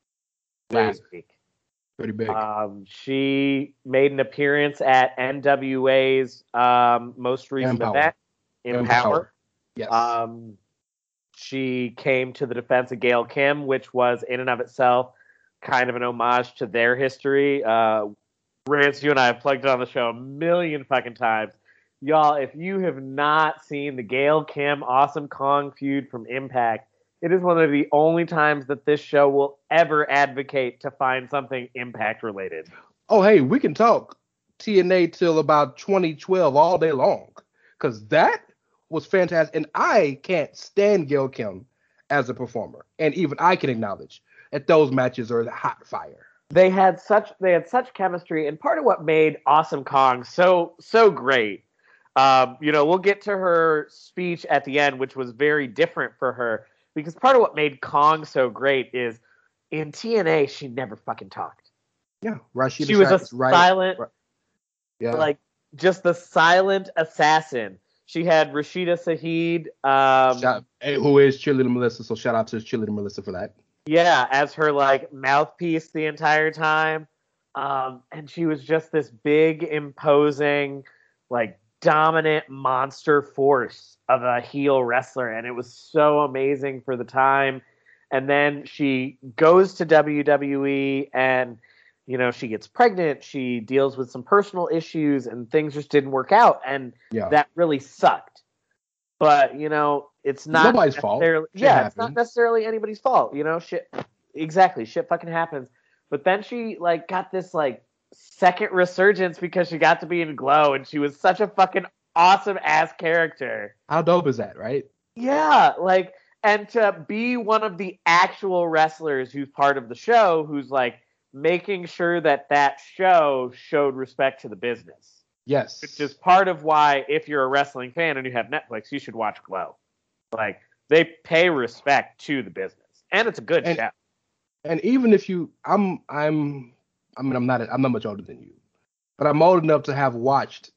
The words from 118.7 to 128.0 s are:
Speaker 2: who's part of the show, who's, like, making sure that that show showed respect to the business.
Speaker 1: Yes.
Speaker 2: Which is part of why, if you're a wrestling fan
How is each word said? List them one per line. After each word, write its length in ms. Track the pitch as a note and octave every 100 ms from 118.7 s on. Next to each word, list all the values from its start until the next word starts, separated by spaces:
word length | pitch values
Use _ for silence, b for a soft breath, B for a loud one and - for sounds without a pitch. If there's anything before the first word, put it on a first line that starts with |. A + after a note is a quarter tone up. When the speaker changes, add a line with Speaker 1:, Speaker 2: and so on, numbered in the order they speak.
| D#3+ D#3 - D#3+ C#3 B2+
Speaker 2:
who's 160 | C#3+ C#3
part 300 | - C#3 C3+
of 100 | A#2
the 80 | A#2+
show, 480 | - A#3 G3+ E3
who's, 260 | D3+ C#3+ B2
like, 260 | C3+ B2 A#2+ _ _ _
making 540 | C3+ D#3 F3 F3+ F#3+ F3
sure 340 | - E3+ F3
that 280 | D#3 C#3 -
that 300 | C#3+ C#3 C#3 -
show 580 | - F#3 F3 D3 C3+ B2+
showed 400 | B2 - D3+ C#3+
respect 480 | C3 B2+ - C3+ C3+
to 60 | B2+
the 80 | G2+
business. 580 | A#2 A#2 - - _ _ _ _ -
Speaker 1:
Yes. 340 | C#3 A#2 -
Speaker 2:
Which 180 | D3+ -
is 120 | D3
part 360 | - F#3 F#3 F#3
of 140 | E3
why, 420 | D#3 D3+ D3 C#3 C3+
if 180 | D#3 D#3
you're 180 | D3
a 40 | C3
wrestling 440 | C#3 C#3+ C3 B2+
fan 260 | C#3